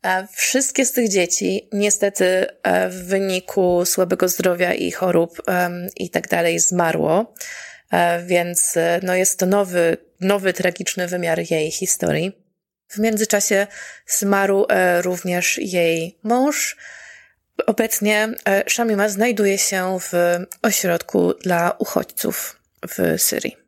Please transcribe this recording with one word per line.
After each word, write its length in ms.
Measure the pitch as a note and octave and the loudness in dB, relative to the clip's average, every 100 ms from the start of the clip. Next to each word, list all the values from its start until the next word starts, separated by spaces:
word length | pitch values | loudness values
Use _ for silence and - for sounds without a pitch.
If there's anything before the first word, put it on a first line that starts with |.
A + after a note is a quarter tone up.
E, 240 | F#3+ F#3 G3 | -2 -4 -4
wszystkie 540 | - - C4 C4+ - B3+ | -4 0 0 0 0 0
z 60 | |
tych 160 | - A3+ | 0 0
dzieci 600 | F#3+ F3 - F#3 F#3+ - | 0 0 0 -2 -4 -4
niestety, 720 | G3+ G#3 G#3 G3+ G3 F#3 F#3 F#3+ - | -2 0 2 0 2 2 2 -2 -2
e, 260 | F#3+ F3+ F#3 | 0 2 0
w 180 | F#3 F3+ | -4 -2
wyniku 800 | F#3+ F#3+ F#3 - - F3+ F3+ | -2 0 -2 -2 0 2 2
słabego 440 | F3+ - F3+ F3+ F3+ | 2 0 0 2 0
zdrowia 460 | - F#3 F3 F3 | 2 0 2 0
i 160 | - F3+ | 0 -2
chorób, 520 | - F#3 E3+ E3+ - - | -2 2 2 2 -4 -2
em, 420 | F3+ F3+ F3 F3+ - | -2 -2 -4 -10 -8
i 140 | F#3 | -4
tak 180 | - - | -4 -2
dalej 300 | F3 E3+ E3 | 0 0 2
zmarło. 760 | - F3+ E3 D#3+ D#3 E3+ A#3+ - - - - - _ | 2 2 2 2 2 0 -2 -10 -16 -16 -18 -20 _
E, 300 | F3+ F3 E3+ | 2 2 0
więc, 540 | F3+ F3 F3 F3 - E3+ | 0 0 0 0 0 0
e, 240 | E3 E3+ | 0 0
no, 120 | F#3 | 0
jest 240 | F#3 F#3 - | 2 0 0
to 80 | F#3 | 2
nowy, 500 | G3+ F#3+ F3 E3+ - _ _ | 2 2 2 2 0 _ _
nowy 320 | F#3+ G3+ F#3+ | 0 2 0
tragiczny 540 | F3+ F#3 F3+ F3+ - F3 | 0 -2 -2 -6 -4 -4
wymiar 320 | F3+ E3+ E3 E3 | -4 -2 -2 -2
jej 200 | D#3+ D#3 | -2 -2
historii. 600 | - F#3 - E3+ D3+ F3+ - _ _ _ _ _ | -4 -4 -2 0 0 -2 -8 _ _ _ _ _
W 100 | G3+ | -2
międzyczasie 680 | A3 G#3+ A3 G3+ G3 G3 G3+ - - - - | 0 0 0 0 2 0 0 -8 -18 -20 -6
zmarł, 600 | - G3+ G3 G3 G3 - | -2 2 2 2 2 2
e, 340 | F#3+ F3+ F3 | 2 4 2
również 560 | F3+ F3+ F#3 F3 - - | 0 -4 -2 -2 0 -2
jej 600 | G3+ F3+ E3+ E3 E3 _ | -2 2 2 0 -4 _
mąż. 540 | G#3+ B3 C#4 D4 - - - - - - - _ _ - - | 0 2 2 0 -6 -8 -20 -20 -20 -20 -20 _ _ -2 0
Obecnie, 600 | G3+ A3 - G#3 G#3+ A3 - - | 0 0 0 2 2 0 -2 0
e, 220 | G3 - | 0 0
Shamima 380 | - A#3 G3+ G#3 | 0 0 2 0
znajduje 500 | G3 A#3+ G#3+ G3+ G3 | 2 0 2 2 2
się 400 | - F#3+ F#3 F#3 | 0 -2 -2 -4
w 120 | - F3 F3 F3 F#3 - | -2 0 2 0 -4 -2
ośrodku 720 | A3+ G3 F#3 E3+ - G3 F3 | 0 0 0 -2 0 0 0
dla 420 | - F#3 E3+ F3 - | 0 0 0 0 -2
uchodźców 840 | - - - - - - - - _ _ - | -2 -2 -4 -4 -4 -4 -10 -14 _ _ -12
w 320 | - - D#3+ | -2 0 2
Syrii. 340 | - - - - | 0 -2 -6 -10